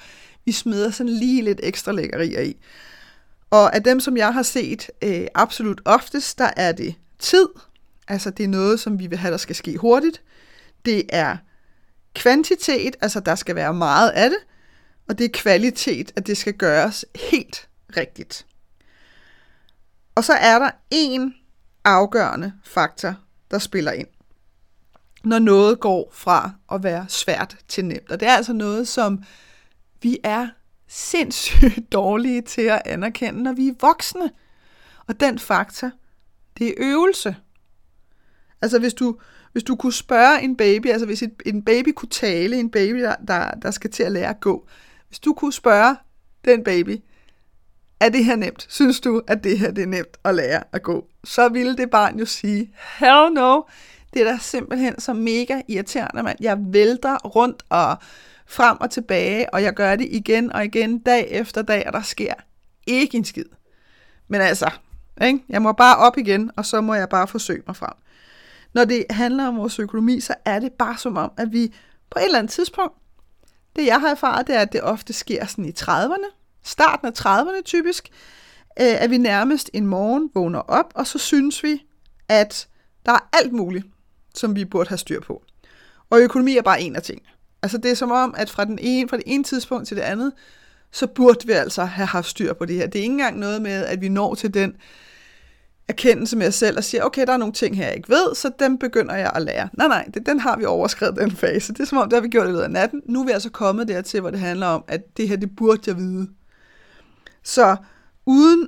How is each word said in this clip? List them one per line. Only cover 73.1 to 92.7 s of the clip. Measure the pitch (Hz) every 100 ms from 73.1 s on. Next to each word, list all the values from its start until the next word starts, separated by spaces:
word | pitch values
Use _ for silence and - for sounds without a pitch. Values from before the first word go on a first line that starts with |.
| _ _ _ _ _ _ -
det | 285
jeg | 247
har | 302
erfaret, | 285 269 247 262
det | 247
er, |
at | 202
det | -
ofte | 156 214 -
sker | 220 - 214 202
sådan | - 160
i |
trediverne, | - - 165 233 381 392 - _ _
starten | - - 302 - 254
af |
trediverne | 233 202 196 320 381
typisk, | 359 349 330 349 - _ - - - - _ -
øh, | 254 226
at | 233
vi | 247
nærmest | 240 202 247 294 -
en | - 202
morgen | 190 214 269 311
vågner | 190 170 156
op, | - 269 - -
og | 262
så | 294
synes | - 294 277 -
vi, | 302 294 - _ _ - -
at | 214 208 - - _ _ _ -
der |
er | 247 -
alt | 330 262
muligt, | 240 180 185 196 _ _ _ _ -
som | 220 202
vi | 190
burde | 190 -
have | 190
styr | - 151
på. | - - _ _ _ _ _ _ -
Og | 233
økonomi | 240 262 254 254
er |
bare | 190 185
en | 175 160
af |
tingene. | - - - _ _ _
Altså, | 196 226
det | 247
er | 247
som | 240
om, | 254 254 -
at | 208
fra | - 208
den | 214
ene, | 240 254 254
fra | 247
det | -
ene | 277
tidspunkt | 269 254 - 247 220
til | 202
det |
andet, | - 208 269 - - _ _ _ _
så | - 254
burde | 262 247 233 233
vi |
altså | 185 156 -
have | 180 185 190
haft | 180 170
styr | - 190
på | -
det | 170